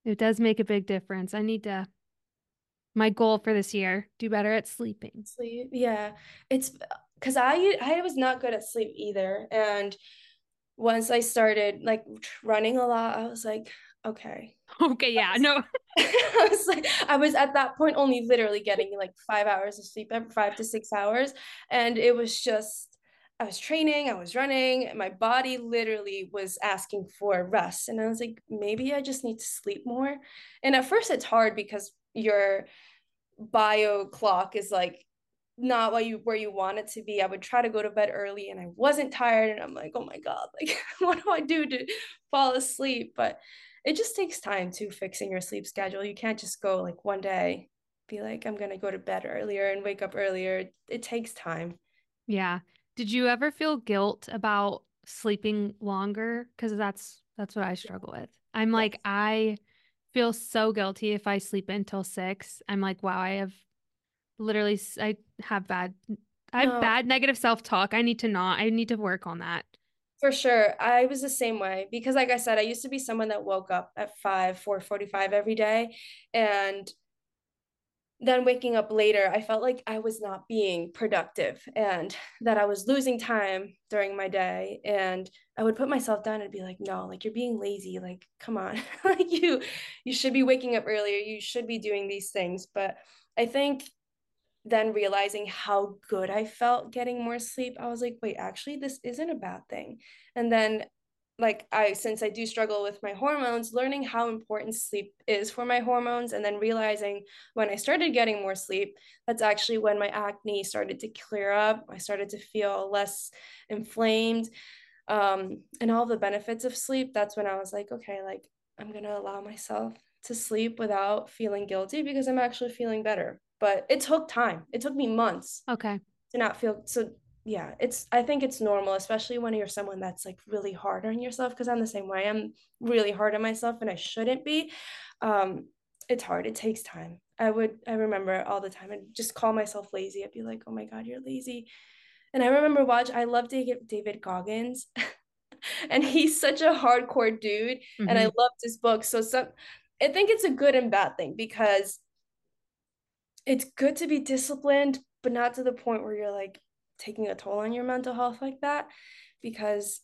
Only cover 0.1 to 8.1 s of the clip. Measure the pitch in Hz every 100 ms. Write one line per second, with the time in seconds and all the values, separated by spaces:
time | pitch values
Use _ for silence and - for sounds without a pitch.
0.1 | 214 226 220 226 220 208 202 196 190 -
1.1 | 190 185 214 214 220 214 190 190 _ _
2.1 | _ _ _ _ _ _ _ _ 220 220
3.1 | 202 220 214 220 214 196 208 190 190 -
4.1 | - 226 214 208 220 214 - 226 208 -
5.1 | 240 208 - 233 240 262 262 240 214 208
6.1 | 208 - - - 262 - - - - _
7.1 | - 262 262 254 330 392 - 254 339 359